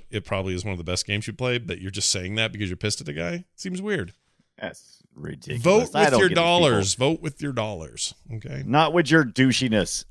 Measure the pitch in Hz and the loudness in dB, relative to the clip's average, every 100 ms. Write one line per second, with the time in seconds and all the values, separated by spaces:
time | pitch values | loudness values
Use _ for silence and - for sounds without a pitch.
0 | - 107 - 98 95 90 104 90 85 90 | -10 -10 -4 -4 -4 -4 -6 -8 -6 -6
1 | - 104 110 - 127 120 95 87 92 98 | -4 -6 -6 -6 -4 -4 -6 -10 -8 -4
2 | - 98 92 107 110 98 101 90 107 - | -2 -2 -4 -4 -4 -4 -8 -4 -4 -6
3 | - 76 85 175 180 _ 190 180 208 190 | -8 -8 -6 -8 -12 _ -10 -8 -6 -6
4 | 90 _ _ _ _ _ 98 - _ _ | -6 _ _ _ _ _ -12 -12 _ _
5 | _ - - - - - 147 208 247 147 | _ -14 -14 -12 -10 -2 4 4 2 2
6 | 156 135 185 175 170 175 156 107 98 107 | 4 6 4 4 4 4 4 4 0 0
7 | 135 165 160 - 143 123 110 92 76 57 | 0 0 -6 -8 -6 -4 -4 -6 -12 -8
8 | - - - 110 127 135 - 139 160 170 | -10 -10 -14 -12 -10 -10 0 4 4 2
9 | 147 160 131 - 131 117 127 110 85 - | 6 6 6 4 4 4 2 2 2 -4
10 | - | 0